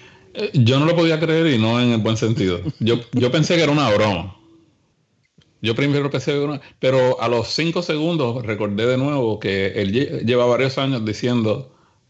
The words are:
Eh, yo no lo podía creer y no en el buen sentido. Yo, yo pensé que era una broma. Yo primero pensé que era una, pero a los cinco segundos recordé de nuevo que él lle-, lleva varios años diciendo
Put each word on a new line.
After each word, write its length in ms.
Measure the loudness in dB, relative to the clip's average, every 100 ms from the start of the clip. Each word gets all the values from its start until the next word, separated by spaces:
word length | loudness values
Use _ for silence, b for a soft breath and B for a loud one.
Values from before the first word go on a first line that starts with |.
| B B B
Eh, 160 | -8 -4
yo 240 | 2 4 4
no 80 | 4
lo 80 |
podía 240 | 2 2 2
creer 300 | 0 2 2
y 100 | 2
no 220 | 2 2
en 100 | 2
el 80 | 0
buen 180 | 0 0
sentido. 440 | 0 0 0 -2 -6 -4
Yo, 220 | 0 0 -2
yo 220 | -2 0
pensé 240 | 2 2 2
que 80 |
era 80 | 2
una 180 | 2 2
broma. 460 | 2 2 0 -6 -14 -20 -20 _ _ _ _ _ _ _ _ _ _
Yo 120 | -4
primero 360 | 0 0 0 0
pensé 220 | -2 -2
que 40 | -2
era 100 | -2
una, 140 | -6 B -4
pero 420 | 0 4 4 2
a 80 | 0
los 200 | 0 0
cinco 340 | -2 -2 -2
segundos 640 | -2 -2 -2 0 -2 -2
recordé 420 | -4 -4 -2 0 0
de 120 | 0
nuevo 420 | 0 -2 -2 -2
que 280 | -2 -2 -2 -2
él 120 | -2
lle-, 320 | 0 -2 -2
lleva 200 | 0 2 2
varios 300 | 2 0 -2
años 260 | -2 -2
diciendo 640 | -4 -4 -2 0 0 -2 -6 b b b _